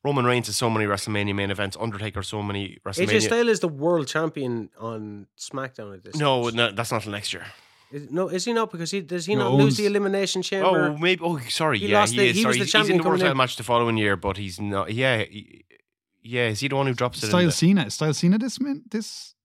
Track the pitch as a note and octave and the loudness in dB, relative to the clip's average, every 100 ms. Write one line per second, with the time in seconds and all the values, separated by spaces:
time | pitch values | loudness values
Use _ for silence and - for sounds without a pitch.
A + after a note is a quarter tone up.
0 | C#3+ C#3 B2 B2 A2+ G2+ A#2+ A2 G#2 G2+ | 0 2 4 2 0 -2 0 0 0 0
1 | - G#2 G2+ G2 G2 G2 G2+ - A#2 G2+ | -2 -2 -2 -2 -2 -2 -6 -4 -8 -6
2 | G#2+ G2+ F#2+ G#2+ G2+ G2+ G2 - - G2 | -8 -8 -8 -6 -4 -4 -8 -10 -10 -2
3 | G3+ G#3+ A3 A#3 A#3+ G3+ F3+ C#3 D#3+ E3+ | 0 0 0 0 0 0 -4 -2 -2 -2
4 | C3+ D#3 D#3+ D3+ B2+ A#2 G#2 - A2+ A2+ | -2 -4 -4 -4 -6 -6 -10 -12 -12 -10
5 | G#2+ G#2 G2 _ - C3+ C3 B2+ G#2 F#2+ | -12 -14 -18 _ -12 -10 -10 -12 -16 -16
6 | G2 D#3 D3 B2+ A#2+ A2+ A#2 G2+ A#2 A#2 | -12 0 2 4 2 2 2 0 -2 -2
7 | G#2 G#2 - F2+ F2 - _ _ _ C#3+ | -2 -8 -6 -10 -12 -20 _ _ _ -14
8 | D3 D#3+ F#3 F#3 A#3 A3+ A3 E3+ D#3+ G3 | -6 -4 -2 -2 -2 0 -2 -4 -6 -6
9 | D#3 F3+ E3 G#3 A#2+ C3+ C#3 A#2 G3+ G3+ | -6 -8 -2 0 4 6 6 4 2 2
10 | G3 G3 F#3+ F#3 F3+ G3 F#3 F3+ D3+ D3 | 0 0 0 -2 -2 0 2 4 2 2
11 | E3+ F#3 E3+ D#3 A#2 - D#3+ A2 G2 G#3 | 2 2 0 -4 -4 -2 0 0 4 4
12 | G#3 A#2+ B2 F3+ A3+ - - G#3+ G#3+ F3 | 4 4 4 4 2 2 4 2 4 2
13 | E3+ F#3 E3 C3+ B2+ - A2+ A#2+ A#2 A2 | 4 2 2 2 0 0 0 2 4 2
14 | G#2 G2 G2 F#2+ G2 F2+ G#2 G2 F2+ A2+ | 2 0 -2 -4 -8 -6 -4 -2 -2 0
15 | C3 A#2 - G#2 - - _ _ _ _ | 2 2 -2 -10 -18 -20 _ _ _ _
16 | _ _ A#2 B2 A#2 G#2 C#3 C#3 C#3 B2 | _ _ -6 0 0 0 -2 0 0 0
17 | B2 - A2 F3 F3 - E3 G3 G#2+ - | -2 -2 2 4 4 4 4 4 2 -2
18 | D#3 C#3+ F3 G#3+ B3 - C#4 C#4+ - A3 | -2 2 2 2 0 -4 -6 -6 -8 -10
19 | G#3+ - - _ | -8 -14 -18 _